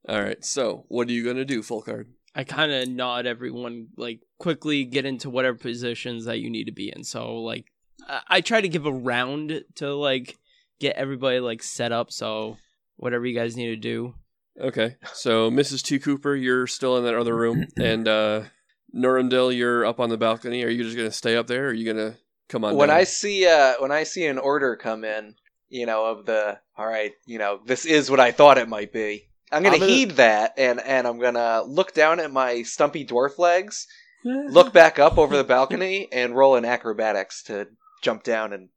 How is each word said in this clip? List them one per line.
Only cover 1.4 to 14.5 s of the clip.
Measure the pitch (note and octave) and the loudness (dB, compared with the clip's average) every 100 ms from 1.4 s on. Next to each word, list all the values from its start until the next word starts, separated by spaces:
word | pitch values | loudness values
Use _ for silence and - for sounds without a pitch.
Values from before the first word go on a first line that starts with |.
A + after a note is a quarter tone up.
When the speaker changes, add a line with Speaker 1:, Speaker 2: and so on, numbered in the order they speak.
Speaker 1:
do, | C3+ B2 | -4 -6
Folkard? | G#2 A2 A2+ A2+ A2+ _ _ | -6 -10 -8 -12 -14 _ _
Speaker 2:
I | - | -12
kinda | C3 C3+ D#3 C3+ B2+ | -8 -4 -2 -2 -6
nod | B2+ B2+ A#2+ B2 | -6 -6 -4 -6
everyone, | A#2 B2+ B2 A#2+ A#2+ A2+ - | -6 -10 -10 -10 -12 -16 -12
like, | A#2+ A2+ _ _ | -12 -12 _ _
quickly | F3 D3+ D#3 C#3+ B2+ | -6 -4 -4 -4 -2
get | C3+ | -4
into | C3+ B2+ C#3 | -6 -8 -6
whatever | B2+ B2+ A#2+ | -2 -2 -4
positions | B2+ A#2+ B2 A2+ A#2+ A#2 | -10 -8 -8 -8 -10 -10
that | A2+ A2+ | -8 -8
you | A#2 | -6
need | A2+ | -8
to | A2 | -10
be | G#2+ G2+ | -10 -12
in. | - | -12
So, | A#2 A2+ A#2 A#2 | -12 -10 -10 -10
like, | A2+ A2+ - _ _ _ - | -10 -12 -14 _ _ _ -12
I, | C#3 - | -12 0
I | F#3 | 0
try | - A3+ | 2 0
to | G3 | 0
give | D#3+ D3 | -4 -4
a | |
round | C3 B2 A#2+ B2+ C#3+ D3+ D#3 - | -4 -2 -2 -2 -4 -6 -8 -12
to, | - C#3+ | -10 -6
like, | C#3+ C#3+ C3 B2 - _ _ _ _ | -2 -2 -2 -6 -20 _ _ _ _
get | C#3 - | -4 -2
everybody, | C3+ C3+ C3 B2+ | -6 -2 0 0
like, | B2 A2+ | -2 -8
set | - - A#2 | -10 -6 -2
up. | A#2 A2+ | -2 -4
So | - A2 A2 A2 A2+ _ _ _ _ | -8 -6 -6 -8 -12 _ _ _ _
whatever | B2 A#2+ | -6 -4
you | B2 A#2 | -4 -4
guys | A#2 A#2 | -6 -6
need | A#2 | -8
to | A2+ | -6
do. | A#2 A#2 A#2+ - _ _ _ | -6 -8 -8 -14 _ _ _